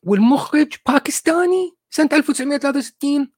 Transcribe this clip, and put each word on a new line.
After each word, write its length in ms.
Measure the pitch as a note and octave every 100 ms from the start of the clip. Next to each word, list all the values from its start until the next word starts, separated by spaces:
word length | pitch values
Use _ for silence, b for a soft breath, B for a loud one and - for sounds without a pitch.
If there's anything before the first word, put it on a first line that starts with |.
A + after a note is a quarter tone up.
والمخرج 680 | E3+ G3+ A3+ C#4 - D4+ D4 - -
باكستاني 880 | C4+ - - - E4 F4+ F#4 F#4 _ _
سنة 180 | - D#4
ألف 180 | D4 C#4+
وتسعمية 280 | - C4 C#4+
ثلاثة 200 | C#4 C#4
وستين. 540 | A#3+ _ C#4+ C#4+ C4+